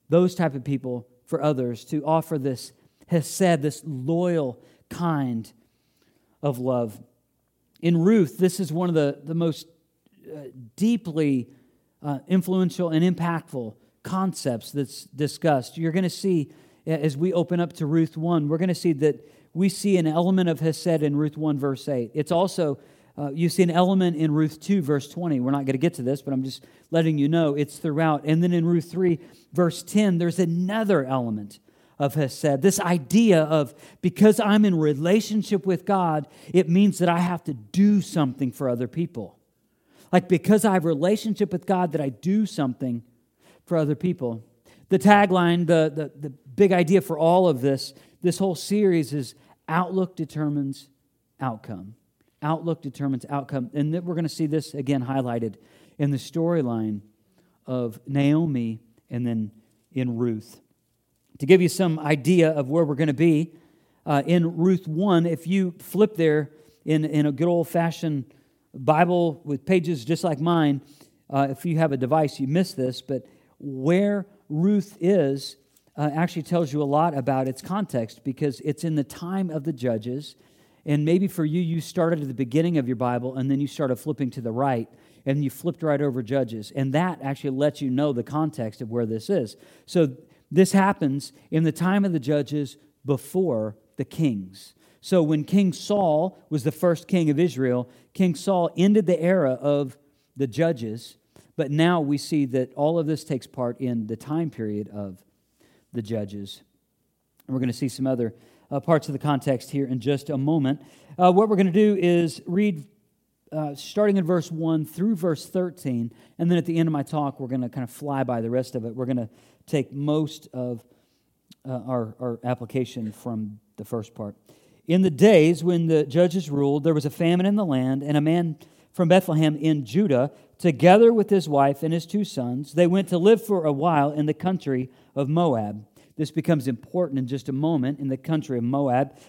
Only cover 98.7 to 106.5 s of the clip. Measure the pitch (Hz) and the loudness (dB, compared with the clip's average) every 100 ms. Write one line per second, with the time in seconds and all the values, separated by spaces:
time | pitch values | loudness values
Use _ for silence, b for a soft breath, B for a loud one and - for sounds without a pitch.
98.7 | - 190 214 175 170 170 185 143 127 147 | 2 4 4 4 2 2 2 2 0 0
99.7 | 143 135 - _ _ _ - 135 107 165 | 0 -2 -8 _ _ _ -6 -4 0 0
100.7 | 143 113 113 - - b b b - 143 | -2 -6 -10 -14 -20 b b b -6 -2
101.7 | 147 170 175 143 147 - 156 135 127 127 | 2 4 2 0 -2 -2 -2 0 -2 -4
102.7 | - 147 170 151 151 - 135 - - 120 | -2 0 0 -2 -4 -4 -6 -6 -8 -6
103.7 | 120 131 117 107 113 - 156 165 - 110 | -4 -4 -4 -6 -8 -6 -4 -4 -6 -6
104.7 | 104 104 101 101 95 _ _ _ _ b | -6 -8 -8 -10 -12 _ _ _ _ b
105.7 | b b 117 107 113 104 101 101 | b b -10 -6 -6 -6 -8 -12